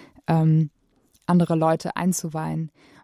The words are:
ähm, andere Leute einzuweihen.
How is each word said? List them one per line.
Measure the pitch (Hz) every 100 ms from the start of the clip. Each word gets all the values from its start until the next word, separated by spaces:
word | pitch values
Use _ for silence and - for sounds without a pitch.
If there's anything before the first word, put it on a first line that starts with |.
| - - -
ähm, | 165 160 156 151 _ _ _ _ _ -
andere | 180 170 165
Leute | 160 160 170 -
einzuweihen. | 180 175 170 156 160 156 160 _ _ -